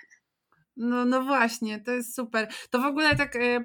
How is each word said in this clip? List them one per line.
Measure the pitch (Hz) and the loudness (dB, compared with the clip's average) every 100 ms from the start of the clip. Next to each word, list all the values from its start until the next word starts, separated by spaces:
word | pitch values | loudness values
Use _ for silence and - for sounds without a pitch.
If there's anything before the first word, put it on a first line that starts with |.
| - _ _ _ _ _ _ - | -16 _ _ _ _ _ _ -4
No, | 233 247 247 | -2 2 2
no | 254 | 2
właśnie, | 262 269 233 233 220 214 | 2 2 2 0 -6 -6
to | 226 | -4
jest | 247 240 - | -4 -4 -8
super. | 233 226 214 - - | -4 -2 -2 -8 -4
To | 247 | 0
w | 277 | 0
ogóle | 285 311 285 | 2 2 2
tak, | 277 233 | 0 0
e, | 240 240 | 0 0